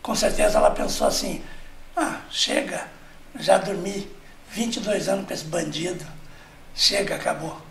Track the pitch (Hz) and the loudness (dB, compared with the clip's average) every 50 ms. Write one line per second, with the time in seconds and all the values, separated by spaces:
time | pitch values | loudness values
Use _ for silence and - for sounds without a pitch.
0 | - - 220 - - - - - - - - - 104 - - - - - - - | -4 -2 -2 2 2 2 4 4 4 6 6 8 6 6 4 4 0 0 0 2
1 | - - - - - - - - - - - - - - - - - - - 359 | 2 2 2 2 -2 -2 -4 -6 -8 -10 -12 -12 -12 -14 -14 -14 -16 -8 -2 -2
2 | 311 - - - - - - - - - - - - - - - - - - - | -2 -2 -2 -6 -10 -8 -2 0 0 2 2 0 0 0 -4 -6 -8 -8 -12 -18
3 | - - - - - - - - - - 190 - - 185 196 175 175 196 196 196 | -20 -20 -20 -20 -20 -16 -12 -6 4 6 6 6 6 2 -4 -2 -4 -4 -4 -6
4 | 196 - - - - - - - - - - 202 233 226 233 - - 208 208 196 | -8 -8 -12 -16 -18 -20 -20 -20 -20 -12 -4 -2 -2 -2 -2 -2 0 0 0 2
5 | 165 165 196 196 196 - - - - 156 160 175 165 156 151 156 160 180 - - | 2 2 2 0 0 -4 -6 -6 -6 -2 -2 0 0 0 -2 -2 -2 -2 -2 -4
6 | - - - - - - - - - - - - - - - - - - - - | -8 -10 -12 -14 -14 -14 -16 -18 -18 -20 -20 -20 -18 -14 -2 4 4 4 6 4
7 | - - - - - - - 147 156 160 - - - - | 2 2 -2 0 0 0 0 0 -2 -6 -6 -8 -14 -16